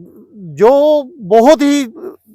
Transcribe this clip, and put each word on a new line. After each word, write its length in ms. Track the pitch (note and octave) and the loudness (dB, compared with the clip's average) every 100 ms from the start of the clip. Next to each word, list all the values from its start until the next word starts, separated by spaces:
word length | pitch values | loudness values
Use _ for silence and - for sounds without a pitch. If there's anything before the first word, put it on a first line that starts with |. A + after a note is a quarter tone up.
| F3 - A#3+ A3 F3 | -20 -20 _ -20 -14
ਜੋ 480 | C#3+ G#3+ C#4 D4+ D4+ | 0 2 2 0 -2
ਬਹੁਤ 580 | B3+ E4+ F3+ A3+ B3 D#4 | -4 -14 -2 2 4 2
ਹੀ, 240 | C#4+ C#4+ B3 A3+ B2+ - _ | 0 -2 -6 -12 -20 -20 _